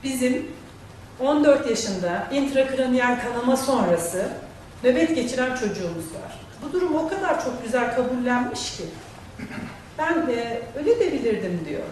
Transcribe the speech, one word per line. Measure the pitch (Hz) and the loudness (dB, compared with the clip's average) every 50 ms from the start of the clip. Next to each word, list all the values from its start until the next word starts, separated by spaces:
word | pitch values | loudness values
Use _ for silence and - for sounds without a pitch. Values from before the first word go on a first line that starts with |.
| - | -4
Bizim | 269 262 254 254 247 254 - - - - - - - - - - - - - - - - - | -4 -2 0 2 2 2 0 -2 -6 -12 -14 -16 -18 -18 -18 -18 -18 -18 -18 -18 -18 -8 -2
on | 254 277 302 302 294 | 2 2 4 6 8
dört | 302 277 269 - 247 | 8 8 6 6 0
yaşında | 220 214 - 208 196 185 175 175 175 196 - - | 0 0 0 -2 -2 -2 0 0 0 -2 -4 -2
intrakraniyal | - 285 269 - - 269 262 262 262 262 254 254 247 254 247 247 247 240 | 0 0 0 2 4 2 2 4 2 0 2 4 4 4 4 4 2 2
kanama | - 240 233 240 240 254 262 254 | 0 -4 -2 0 2 4 2 4
sonrası | - - 262 233 202 180 170 165 160 - - 185 202 - - - - - - - - - - - 226 | 4 2 2 2 4 4 4 2 2 -2 -2 -2 -2 -2 -4 -8 -12 -14 -16 -18 -18 -18 -16 0 2
nöbet | 247 254 294 330 320 320 | 4 4 6 4 4 4
geçiren | 254 233 240 254 254 254 254 254 | 2 0 -2 0 0 0 0 0
çocuğumuz | 247 240 202 175 - 185 170 165 165 160 | -2 -2 -2 -2 -2 -4 -4 -4 -6 -8
var. | - - - - - - - - - - - - | -10 -10 -12 -12 -12 -14 -16 -16 -18 -16 -12 -10
Bu | 294 330 | -4 -2
durum | 359 359 339 302 | 0 2 2 2
o | 320 320 320 | 2 0 0
kadar | 392 381 381 349 294 - - | -2 -2 0 0 0 0 0
çok | 262 233 - 247 | -2 -4 -4 -6
güzel | 220 233 247 240 233 233 | -2 0 0 0 2 0
kabullenmiş | 262 254 - 254 247 247 247 247 247 247 - - - - - - - | 0 0 0 0 0 0 2 2 2 2 0 -4 -6 -6 -8 -8 -8
ki, | 180 165 160 - - - - - - - - - - - - - - - - - - - - - | -10 -10 -10 -12 -16 -16 -18 -18 -18 -18 -14 -12 -12 -10 -8 -10 -10 -10 -12 -14 -16 -16 -6 -4
"Ben | 311 320 339 320 - 254 | 0 0 2 2 2 0
de | 240 233 233 233 233 254 233 - - 269 | 0 -2 -2 -4 -4 -6 -8 -8 -8 -4
öyle | 302 427 480 480 | 2 2 4 4
de | 403 349 | 4 2
bilirdim." | 277 262 240 233 214 185 180 185 175 170 160 - | 2 0 0 0 0 0 0 -2 -4 -4 -4 -4
diyor. | - - - - | -6 -6 -6 -8